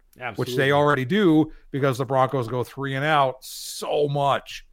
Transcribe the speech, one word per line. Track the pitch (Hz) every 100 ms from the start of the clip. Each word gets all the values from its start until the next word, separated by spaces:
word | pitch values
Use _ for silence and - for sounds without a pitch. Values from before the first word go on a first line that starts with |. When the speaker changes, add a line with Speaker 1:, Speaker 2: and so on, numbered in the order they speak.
| _ -
Speaker 1:
which |
they |
Speaker 2:
Absolutely. | 123 107 127 123 135
Speaker 1:
already | 143 147 135 127
do | 202 185 156 151 - -
because | 139 139 120
the | 127
Broncos | 135 131 139 113
go | 123
three | 113 - 135 135
and | 147
out | 151 131 127
so | - - - - - 151 147
much. | 143 139 117 - - -